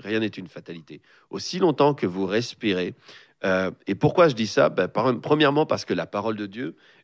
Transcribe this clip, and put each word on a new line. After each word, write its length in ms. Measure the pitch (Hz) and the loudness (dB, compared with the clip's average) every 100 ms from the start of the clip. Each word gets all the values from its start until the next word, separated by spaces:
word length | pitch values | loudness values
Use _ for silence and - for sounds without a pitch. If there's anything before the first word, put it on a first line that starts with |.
rien 160 | 98 110 | -4 -2
n'est 60 | 107 | -2
une 220 | - 90 | -6 -16
fatalité. 520 | - - 85 76 76 _ _ - | -16 -16 -16 -16 -20 _ _ -12
Aussi 280 | 98 - 185 | -10 -6 0
longtemps 360 | 180 139 147 | 2 4 2
que 100 | 143 | 2
vous 220 | 104 90 95 | -2 -2 -2
respirez, 640 | 104 123 - 110 90 90 123 - - - _ | -2 -4 -4 -2 0 -2 -8 -18 -20 -20 _
euh, 280 | 95 92 95 - - | -2 0 -2 -6 -6
et 80 | |
pourquoi 340 | 98 151 - 170 | 0 2 6 4
je 60 | |
dis 120 | 117 110 | 4 -2
ça ? 220 | - 151 | 2 2
Ben, 180 | 156 90 | 2 -2
par, 320 | 104 123 120 | 0 0 0
premièrement, 460 | - 151 143 143 | 0 2 4 2
parce 220 | 156 98 - | 0 -2 -2
que 80 | |
la 100 | 90 | -4
parole 320 | 82 104 107 107 | -4 -4 -4 -4
de 80 | |
Dieu 320 | 101 104 143 - _ _ | -8 -10 -12 -12 _ _